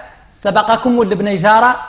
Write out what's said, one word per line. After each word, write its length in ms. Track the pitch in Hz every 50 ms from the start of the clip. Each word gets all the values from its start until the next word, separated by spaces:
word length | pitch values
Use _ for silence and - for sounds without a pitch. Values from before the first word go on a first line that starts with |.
| - - - - _ _ _
سبقكم 640 | - - 202 190 214 208 - 226 220 - 254 240 240
ولد 160 | 226 190 202
بنيجارة 640 | 175 202 208 202 175 165 214 220 220 240 247 247 - -